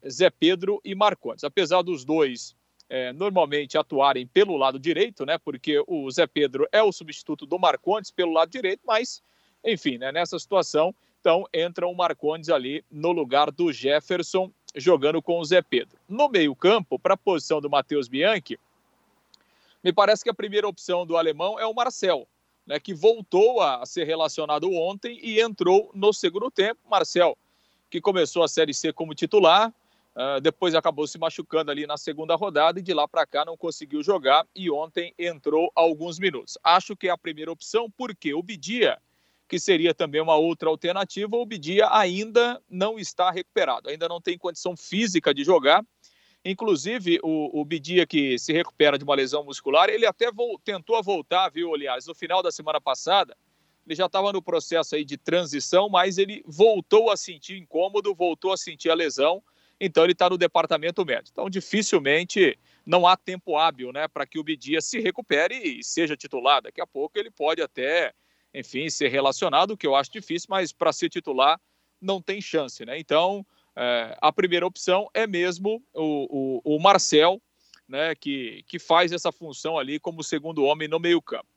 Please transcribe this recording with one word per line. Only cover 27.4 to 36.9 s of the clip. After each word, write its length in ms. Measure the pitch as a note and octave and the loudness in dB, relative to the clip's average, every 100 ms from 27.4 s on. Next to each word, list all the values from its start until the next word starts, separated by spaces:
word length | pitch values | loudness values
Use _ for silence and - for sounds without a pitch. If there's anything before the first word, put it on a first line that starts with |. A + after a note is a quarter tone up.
| _ _ _ _ _ | _ _ _ _ _
que 120 | E3+ | -6
começou 420 | G3 F#3 D3+ F3 | 0 2 2 2
a 40 | D#3+ | 0
Série 260 | - D#3 | 2 0
C 180 | C#3 D#3+ | 0 -4
como 220 | - E3 | -4 -8
titular, 600 | D3 E3 G#3+ E3+ F3+ A3+ - _ _ _ - | -6 0 4 6 6 4 -4 _ _ _ -6
ah, 240 | C3 C#3 | -4 -2
depois 360 | D3 - F3+ D#3+ | 0 0 0 0
acabou 320 | E3 C#3+ D3+ | 0 -2 -6
se 100 | E3+ | -4
machucando 540 | D#3+ - D#3 D#3+ D3+ | -6 -6 -6 -4 -2
ali 160 | C#3+ D3 | -6 -6
na 100 | D3 | -8
segunda 380 | - D3 D#3+ E3 | -8 -8 -2 -2
rodada 440 | G3+ D3 D#3+ E3+ | 0 2 2 2
e 40 | |
de 100 | F3+ | -2
lá 140 | D#3+ D3 | -2 -2
pra 180 | E3 D3 | 0 -2
cá 200 | C#3+ D#3 | -2 -4
não 100 | E3 | -6
conseguiu 480 | E3+ - D3+ D3+ | -8 -8 -8 -6
jogar 420 | D3+ G3 C3+ D3 E3 | -2 0 4 4 2
e 160 | - F#3 | -6 -4
ontem 440 | D3 D#3+ F3 F3 - | -4 -4 -8 -8 -6
entrou 540 | F3 D#3 D3 D3+ E3 | -8 -6 -2 0 2
alguns 460 | - E3 D3+ E3+ D#3+ | 2 2 2 -6 -4
minutos. 380 | F#3+ C3+ - - | -4 -4 -10 -4
Acho 320 | - F3 - | 2 2 2